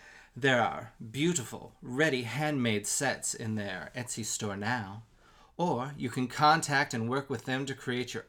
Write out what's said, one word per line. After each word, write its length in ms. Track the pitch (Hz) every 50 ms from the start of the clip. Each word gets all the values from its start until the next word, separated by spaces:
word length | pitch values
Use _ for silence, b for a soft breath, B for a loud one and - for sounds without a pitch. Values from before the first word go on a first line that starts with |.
| B B B B B B B
There 280 | 127 123 139 127 120
are 320 | 113 123 - - 117 113 - - - 110
beautiful, 600 | 110 131 151 170 170 135 113 - 113 - - - - _
ready 400 | - 131 123 131 160 156 139 123 117
handmade 640 | 110 113 143 151 151 151 135 120 117 107 104 101 -
sets 460 | - - 143 131 107 - - - -
in 220 | - 117 110 110
their 360 | 107 101 101 92 90 87 - -
Etsy 300 | 127 120 - - - 110
store 320 | - - - 113 104 98
now, 480 | 98 101 110 123 120 101 92 98 113 - - b b b b b b b b b -
or 340 | 170 180 139 120 127 147 147 147
you 120 | 131 123
can 200 | - 131 127 120
contact 640 | - - 151 151 160 165 - - 143 139 147 - -
and 160 | 117 113 117
work 200 | 127 139 139 -
with 140 | 135 113 -
them 220 | - 127 131 139
to 80 | 135 131
create 400 | - - 131 120 123 123 123 -
your 100 | 151 -